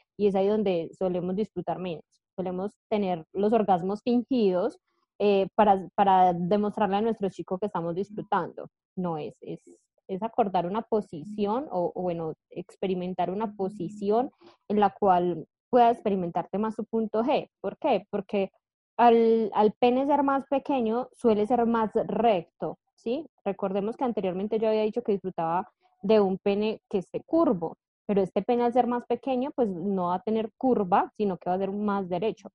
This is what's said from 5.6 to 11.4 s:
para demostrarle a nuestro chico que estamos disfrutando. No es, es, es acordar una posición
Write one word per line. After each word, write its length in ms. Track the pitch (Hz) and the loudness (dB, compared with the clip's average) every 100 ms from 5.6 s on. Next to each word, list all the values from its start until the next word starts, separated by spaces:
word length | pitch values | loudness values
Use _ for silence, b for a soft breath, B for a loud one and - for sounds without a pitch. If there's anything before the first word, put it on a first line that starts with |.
| 214 190 170 | 4 4 0
para 400 | - 196 190 185 | 0 4 6 6
demostrarle 600 | 175 175 208 208 - 202 196 | 4 0 0 0 -2 0 0
a 40 | |
nuestro 300 | 226 220 196 | -2 -2 -4
chico 280 | - 170 185 | -6 -8 -6
que 80 | 208 | -4
estamos 280 | 185 170 | -4 -4
disfrutando. 720 | 170 196 208 - 202 160 - - _ _ | -6 -6 -8 -4 -2 -4 -8 -18 _ _
No 220 | - 180 160 | -8 -6 -4
es, 180 | 147 - | -8 -12
es, 200 | - 170 - 170 _ _ - | -12 -12 -14 -20 _ _ -10
es 140 | 190 | -8
acordar 440 | 220 - 214 185 170 | -4 -2 0 0 -2
una 160 | 208 | -4
posición 840 | 233 220 208 160 165 208 | -2 -4 -4 -10 -10 -4